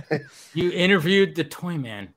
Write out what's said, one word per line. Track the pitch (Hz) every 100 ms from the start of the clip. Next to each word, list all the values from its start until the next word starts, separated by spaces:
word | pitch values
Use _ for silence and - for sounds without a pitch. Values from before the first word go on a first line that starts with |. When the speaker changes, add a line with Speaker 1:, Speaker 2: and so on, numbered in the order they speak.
| - 147 139
Speaker 1:
<laughs> | - -
Speaker 2:
You | 160 180
interviewed | 180 185 196 151 196 190 156
the |
Toyman. | 151 - 175 165 120 104 95